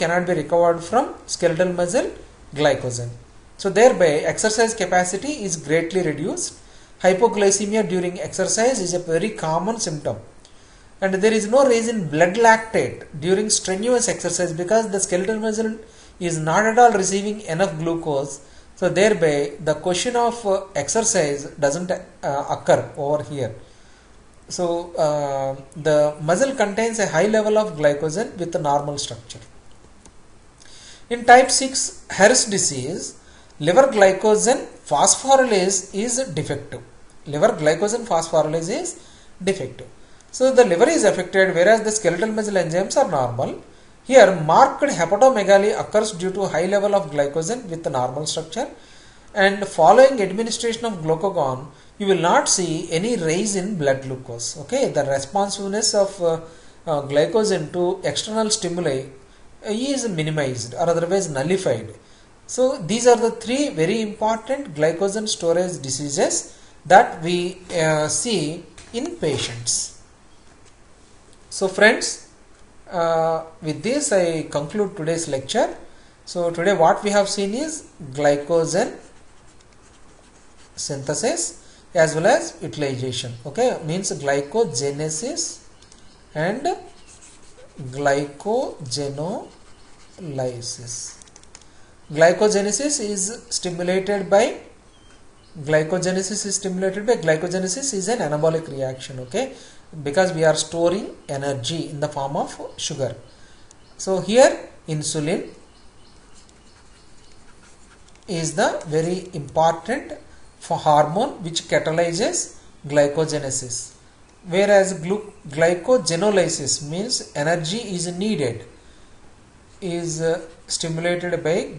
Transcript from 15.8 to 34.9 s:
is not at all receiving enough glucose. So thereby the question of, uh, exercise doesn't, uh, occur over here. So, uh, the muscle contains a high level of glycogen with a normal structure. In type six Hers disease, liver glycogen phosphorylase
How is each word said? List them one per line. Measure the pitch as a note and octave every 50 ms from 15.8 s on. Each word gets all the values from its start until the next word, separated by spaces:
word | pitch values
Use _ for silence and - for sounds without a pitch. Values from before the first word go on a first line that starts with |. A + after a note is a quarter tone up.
| - - - - - - - -
is | F#3 F3 D#3+ D#3 D#3 D#3+
not | D#3+ F#3 G#3+
at | A3 A3+ A#3
all | B3 A#3+
receiving | A3 G3+ F#3 F#3 G3 G3 G3+ G#3 G#3 G#3+
enough | - - D#3+ E3 F#3+ F#3 D#3+ D#3
glucose. | D#3+ E3 E3+ E3 E3 D#3+ C#3+ C#3 C#3 C#3 - - - - - - - - -
So | - - F3+
thereby | D#3 E3 G3 A3 G#3+ F3+ E3 D#3 D3 C#3+ C#3+ C#3+ - - D#3 D3+
the | D3+
question | D3+ - F#3 F3+ F3 - B3+ A#3+
of, | A#3+ A#3+ A#3 A3+ - -
uh, | G3+ F#3+ G3 G3 - -
exercise | D3 D3 - - A3+ A3 - - F#3+ D#3+ C#3+ C#3+ C#3 C#3 D#3+ - - D3
doesn't, | C#3+ C#3 E3+ F3+ F3+
uh, | F3+ - - - - - - E3+ C#3 C#3 C#3+ - D3+ -
occur | - - E3 C3 A#2+ A#2 - -
over | C#3+ C#3 D3 D3 D3
here. | - D3 C#3 B2+ A2 A2 - - - - - - - - - - - - - - - - - - - - -
So, | F3+ E3+ E3+ E3+ F3 F3 - - E3
uh, | D3+ D3+ D3 D3 C#3 C#3 C3+ C3+ C3+ C3+ C3+ - - - E3 D3 D#3
the | D3+ D3+ D3 D3+ D3+ -
muscle | D3+ D3+ E3+ F#3+ C4 C4+ -
contains | - A3 G3+ G3 G3+ A3+ A#3 A3+ A3
a | G3+ E3+ C#3
high | D#3 F3 G#3+
level | A3 A3 G#3 G#3+ G#3+ G#3+
of | G#3+ G#3+ E3+ D3
glycogen | D3+ D3 D3 C#3+ D#3+ D#3+ D3+ F#3 A3+ B3+ - -
with | F3 E3 E3+
a | F3+
normal | D#3 D3 C#3+ C#3+ C#3+ D3 C#3+ C#3+
structure. | - - A#2+ A#2 - - - B2 - - - - - - - - - - - - - - - - - - - - - - - - - - - - - - - - - -
In | A#3+ A#3+ A#3
type | B3 A#3+ B3+ C4 C4
six | - - C4+ C4 C4+ - - - - - - -
Hers | - - F#3 G#3+ B3+ B3+ -
disease, | A3 G3+ F#3+ - - D3 C3 B2 C#3 F3 - - - - - - - - - - - - -
liver | D3+ D#3 F3+ - C4+ - G#3+
glycogen | G#3+ G3 F#3+ F#3 F#3 - A3 G#3+ G#3 F3+ G#3+ C4 E4+ - - - - -
phosphorylase | -